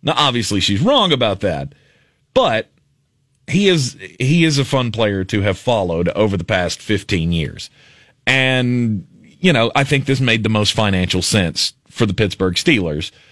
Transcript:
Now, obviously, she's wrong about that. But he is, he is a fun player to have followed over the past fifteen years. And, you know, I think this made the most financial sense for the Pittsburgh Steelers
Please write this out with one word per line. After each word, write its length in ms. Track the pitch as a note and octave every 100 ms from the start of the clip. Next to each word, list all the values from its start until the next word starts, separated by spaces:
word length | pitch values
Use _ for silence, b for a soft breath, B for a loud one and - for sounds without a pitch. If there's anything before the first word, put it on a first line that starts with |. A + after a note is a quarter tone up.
Now, 120 | - B2
obviously, 440 | C#3+ A#2+ G#2+ G#2
she's 200 | F#2 G2+
wrong 300 | F#3+ C#4 F#3+
about 280 | C3+ A2+ F#2+
that. 340 | G2 D2 C#2 b b b b b _
But 380 | B3+ G#3+ A2 - _ _ _ _ _ _ _ -
he 200 | F#3 G3+
is, 260 | E3+ B2 - F#2+ D#2+
he 260 | C3 E3+ D#3+
is 120 | C#3
a 80 | C3+
fun 260 | C3+ A#2+
player 320 | A2+ G#2+ G2 F#2+
to 160 | G#2+
have 180 | G2+ F#2
followed 500 | - A#2 F2+ E2 F2
over 280 | - G#2+ G2
the 60 |
past 380 | - G2 F2 -
fifteen 500 | - G2+ - F#2 E2
years. 380 | E2+ D2 - - b b b b _ -
And, 800 | C3 C3 B2+ B2 B2 A#2 G#2 - -
you 320 | - - F#3
know, 180 | C3 A#2 C#3
I 80 |
think 220 | C#3 C#3+ C3+
this 140 | C3
made 220 | C3 A2+
the 80 | A2
most 240 | A2 G#2
financial 480 | - G#2+ F#2+ F2+ F#2
sense 520 | - G#2+ F2 - - - _
for 200 | - A2
the 80 | G2
Pittsburgh 400 | G#2 - F#2+ F2
Steelers 560 | - B2+ F2 D2+ - b b